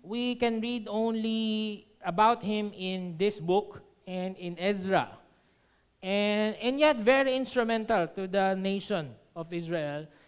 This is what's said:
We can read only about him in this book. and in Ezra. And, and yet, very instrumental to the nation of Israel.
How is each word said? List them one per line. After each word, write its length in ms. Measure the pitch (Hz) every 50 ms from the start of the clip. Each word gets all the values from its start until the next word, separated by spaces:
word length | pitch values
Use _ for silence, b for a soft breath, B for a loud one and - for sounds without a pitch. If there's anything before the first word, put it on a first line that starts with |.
| -
We 320 | 175 220 240 247 247 240 240
can 240 | 240 233 226 226
read 260 | 220 240 247 240 208 208
only 1000 | 202 220 226 226 226 220 220 226 220 220 220 220 214 214 220 214 208 185 - _ _ _
about 460 | - 180 175 185 214 226 240 233 202
him 260 | 202 214 214 208 208 - -
in 400 | 185 185 185 185 180 180 165 156
this 240 | 196 208 202 -
book. 400 | 156 170 180 202 202 - - - - _ _ _ _ 185
and 320 | 185 185 180 190 190 -
in 160 | 180 175 175
Ezra. 560 | 160 180 196 208 196 180 190 190 160 120 101 95 - - _ _ _ _ _ _ _ _ _ _ _ _ _ _ _
And, 560 | - 185 196 202 208 208 208 214 214 214 214 - 220
and 160 | 247 269 285
yet, 180 | 302 302 294 233 202
very 320 | 233 262 269 269 269 254
instrumental 720 | 262 262 254 - 254 233 226 226 220 220 220 226 196 170 160 -
to 100 | 202 190
the 300 | 185 185 196 190 190 190
nation 560 | 190 190 196 196 196 - - 208 170 151 131 113 - _ _ -
of 160 | 170 165 165
Israel. 560 | 175 170 170 160 175 165 151 147 143 147 160 - b b b